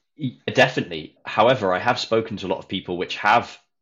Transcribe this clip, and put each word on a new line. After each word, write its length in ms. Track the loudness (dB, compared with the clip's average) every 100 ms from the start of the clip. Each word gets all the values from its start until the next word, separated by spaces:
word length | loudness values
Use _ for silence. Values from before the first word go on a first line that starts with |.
| _ -10
Y-, 200 | -10 -8 -2
definitely. 640 | 2 2 2 -4 -8 -12 _
However, 480 | -4 2 4 4 2
I 60 | 0
have 220 | 0 -2
spoken 360 | 0 -2 -2 -6
to 80 | -6
a 20 |
lot 100 | -6
of 100 | -6
people 280 | -8 -6 -6
which 200 | -6 -2
have 400 | 2 2 2 -8 _ _